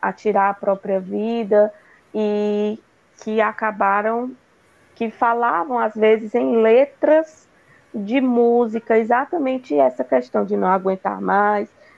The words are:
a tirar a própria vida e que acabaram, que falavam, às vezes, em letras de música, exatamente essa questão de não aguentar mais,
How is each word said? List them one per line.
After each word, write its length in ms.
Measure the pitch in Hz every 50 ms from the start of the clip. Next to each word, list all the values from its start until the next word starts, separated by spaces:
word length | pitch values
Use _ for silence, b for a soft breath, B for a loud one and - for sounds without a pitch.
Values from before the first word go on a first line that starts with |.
a 100 | - 190
tirar 380 | 185 - - 214 196 202 196 202
a 40 | 196
própria 440 | - - 202 196 196 - 202 196 190
vida 760 | 185 185 202 208 214 226 233 233 220 196 214 208 208 208 - b b b b b b _
e 680 | - 214 214 208 208 208 208 208 208 208 208 208 214 - _ _ _ _ _ _ _ -
que 180 | - 220 220 220
acabaram, 920 | 208 214 214 - 226 214 202 196 196 196 196 208 208 220 233 240 247 254 254 - _ _ _ _ _ _ _ _ _ _ _
que 120 | - 233 220
falavam, 680 | 214 - 247 233 233 233 233 233 311 339 339 302 247 233
às 160 | 226 220 220
vezes, 400 | 214 214 220 220 220 226 208 -
em 260 | 240 262 262 240 226
letras 880 | 220 220 226 254 277 277 - - 302 285 302 320 320 - - _ _ _ _ b b b b b b b -
de 260 | 226 196 202 240 277
música, 800 | 254 254 240 240 240 233 233 240 240 220 214 226 - - 226 226
exatamente 760 | 226 214 240 247 285 - 359 339 269 254 262 262 254 - 294
essa 280 | 285 262 254 254 -
questão 420 | - - 262 254 247 - - 214 202
de 120 | 190 208
não 100 | 202 196
aguentar 540 | 185 190 190 185 190 190 190 - 196 202 190
mais, 480 | 196 185 190 202 208 208 208 202 220 - _ b b b b